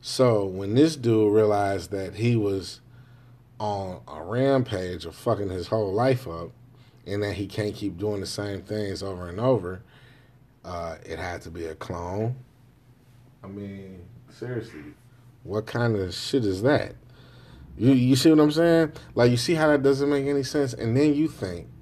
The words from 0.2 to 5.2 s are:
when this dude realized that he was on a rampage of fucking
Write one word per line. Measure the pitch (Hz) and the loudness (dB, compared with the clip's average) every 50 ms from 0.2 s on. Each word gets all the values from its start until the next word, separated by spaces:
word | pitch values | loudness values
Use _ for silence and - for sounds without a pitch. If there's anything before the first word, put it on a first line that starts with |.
| 131 127 113 104 98 | 4 4 4 2 0
when | 98 92 95 98 98 107 | -2 -4 -6 -4 0 4
this | 123 151 165 160 | 4 4 4 2
dude | 139 123 117 113 110 107 104 101 | 0 0 2 4 4 4 6 6
realized | 110 107 104 104 101 101 98 98 95 85 85 | 6 6 6 4 2 2 0 -2 -4 -6 -6
that | 98 98 95 92 - | -8 -8 -8 -8 -6
he | 107 113 120 120 | -2 0 2 2
was | 113 104 101 98 98 90 - - - _ - - - - - - - - - - - _ _ _ - | 2 2 0 -2 -2 -4 -8 -14 -18 _ -20 -20 -20 -20 -20 -20 -20 -20 -20 -20 -20 _ _ _ -8
on | 107 104 104 101 98 92 92 - - - | -6 -6 -6 -6 -6 -8 -10 -12 -14 -16
a | 71 78 78 | -14 -14 -10
rampage | 87 107 123 131 139 139 135 127 - 110 95 92 90 90 85 80 | -6 -4 -2 0 2 2 2 0 0 -4 -6 -4 -6 -8 -8 -10
of | 82 80 | -14 -16
fucking | - | -8